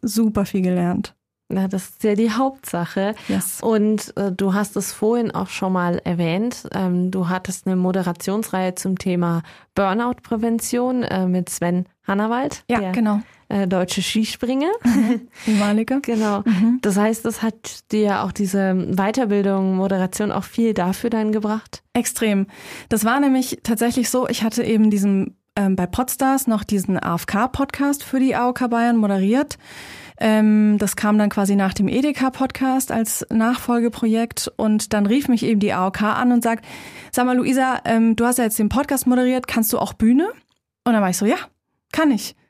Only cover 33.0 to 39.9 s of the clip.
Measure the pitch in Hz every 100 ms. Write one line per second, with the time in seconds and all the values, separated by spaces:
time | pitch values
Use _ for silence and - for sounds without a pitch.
33 | 220 - - 220 226 247 - 240 233 226
34 | 226 220 233 - - - 214 214 - 214
35 | 202 262 277 240 240 214 202 117 190 -
36 | 214 - 247 240 233 226 - - - -
37 | - - 247 247 247 262 262 254 - 226
38 | 226 220 240 247 226 - 214 214 277 269
39 | 254 247 247 254 254 226 220 - -